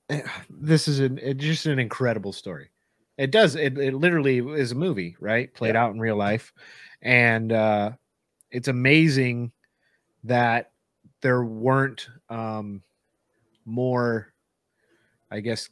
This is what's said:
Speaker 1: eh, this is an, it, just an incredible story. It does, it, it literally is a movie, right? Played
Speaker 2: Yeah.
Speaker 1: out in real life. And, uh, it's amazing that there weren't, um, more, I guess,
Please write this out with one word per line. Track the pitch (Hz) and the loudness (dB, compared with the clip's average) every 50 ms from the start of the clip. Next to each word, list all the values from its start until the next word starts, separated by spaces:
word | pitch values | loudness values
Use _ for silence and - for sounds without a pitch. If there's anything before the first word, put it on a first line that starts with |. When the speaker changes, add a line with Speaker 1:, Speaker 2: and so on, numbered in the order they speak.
| _ - | _ -8
Speaker 1:
eh, | 143 143 - - - - - - | -8 -8 -8 -10 -12 -14 -16 -18
this | - - 147 151 160 151 - 156 | -16 -6 2 4 4 4 4 2
is | 143 135 | 0 0
an, | 135 127 131 | 0 0 -2
it, | 139 117 135 135 135 | -4 -6 -6 -4 -4
just | 147 156 160 - - | -2 -2 -2 -2 -2
an | 156 143 131 | -2 0 0
incredible | 120 107 - - 131 120 110 107 98 101 92 | -2 -2 -4 -2 -2 -2 -2 -2 -6 -8 -10
story. | - - 101 85 71 73 - _ _ _ _ _ _ _ _ _ - | -12 -12 -12 -12 -12 -14 -20 _ _ _ _ _ _ _ _ _ -6
It | 139 135 | -2 2
does, | 175 220 214 160 123 | 4 6 6 4 4
it, | 160 151 143 127 | 0 -2 -2 -2
it | 143 139 135 | -2 -2 -2
literally | 131 135 165 180 170 160 139 139 131 123 | 0 2 2 2 2 2 2 2 2 2
is | 120 143 151 151 131 113 | 0 -2 -2 -2 -2 -2
a | 120 | -2
movie, | 135 175 190 131 98 87 85 - - | -2 -2 -2 -2 -4 -6 -8 -10 -8
right? | - 104 113 117 127 - | -4 -2 -2 -2 -2 -4
Played | _ - 117 110 110 | _ -4 -2 0 2
Speaker 2:
Yeah. | 113 120 | 2 0
Speaker 1:
out | 113 | 0
in | 101 113 | -2 -4
real | 113 113 107 | -4 -2 -2
life. | 104 101 101 107 113 - - _ _ - - - - - - - - | 0 0 0 -2 -2 -4 -10 _ _ -20 -20 -20 -20 -20 -20 -20 -10
And, | - 123 127 123 120 117 113 113 113 110 | 0 2 4 4 6 4 2 0 0 0
uh, | 113 110 110 110 107 104 101 110 127 - _ _ _ _ _ _ _ _ _ _ | 0 2 2 2 2 2 0 -2 -6 -10 _ _ _ _ _ _ _ _ _ _
it's | - 123 117 139 | -10 -6 -4 -2
amazing | 127 123 127 135 151 160 165 160 135 135 127 123 120 120 120 117 - _ _ _ _ _ _ _ _ _ _ _ _ _ - | -2 2 4 6 6 6 6 4 4 2 2 0 -2 -4 -6 -8 -10 _ _ _ _ _ _ _ _ _ _ _ _ _ -4
that | 113 123 123 120 117 117 120 - - _ _ _ _ _ _ _ _ _ _ | 0 2 2 4 2 2 0 -2 -6 _ _ _ _ _ _ _ _ _ _
there | - 131 127 123 120 | 0 0 2 0 0
weren't, | 113 110 110 117 131 131 135 135 135 117 - - 120 120 - _ - | -2 -4 -2 0 2 4 4 2 0 -4 -10 -16 -18 -20 -20 _ -12
um, | 117 113 113 110 110 107 104 104 101 95 - _ _ _ _ _ _ _ _ _ _ _ _ _ _ _ _ | -10 -8 -6 -6 -6 -8 -8 -10 -12 -14 -16 _ _ _ _ _ _ _ _ _ _ _ _ _ _ _ _
more, | 113 113 123 127 127 123 123 120 120 117 110 104 - _ _ _ _ _ _ _ _ _ _ _ _ _ _ _ _ _ _ _ _ | -8 -4 -2 -2 0 0 0 0 0 -2 -4 -6 -10 _ _ _ _ _ _ _ _ _ _ _ _ _ _ _ _ _ _ _ _
I | 104 107 | -12 -8
guess, | 101 117 113 - - - | -6 -4 -6 -6 -8 -12